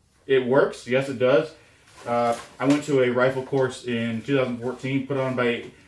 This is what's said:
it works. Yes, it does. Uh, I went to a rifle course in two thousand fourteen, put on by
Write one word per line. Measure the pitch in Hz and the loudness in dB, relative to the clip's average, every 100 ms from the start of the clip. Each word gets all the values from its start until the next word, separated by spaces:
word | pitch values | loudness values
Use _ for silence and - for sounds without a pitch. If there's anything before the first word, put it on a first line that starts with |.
| _ _ - | _ _ 0
it | 135 123 | 2 4
works. | 139 135 - 117 | 4 2 0 -2
Yes, | 127 139 | 0 0
it | 117 | 0
does. | 123 117 120 - - _ _ - 120 | 4 4 2 -8 -20 _ _ -12 -4
Uh, | 120 120 117 - - | 0 0 -2 -6 -4
I | 135 | 0
went | 147 | 0
to | 156 135 | 2 2
a | 123 | 2
rifle | 123 131 131 | 2 2 0
course | 131 135 127 - 123 | -2 0 0 -2 -6
in | 117 117 113 | -4 -4 -4
two | 135 139 | -2 0
thousand | 120 117 | 0 -2
fourteen, | 123 120 135 135 135 | -6 -6 -4 -4 -2
put | 135 | -2
on | 131 123 | -2 0
by | 120 117 - - | 0 -2 -8 -18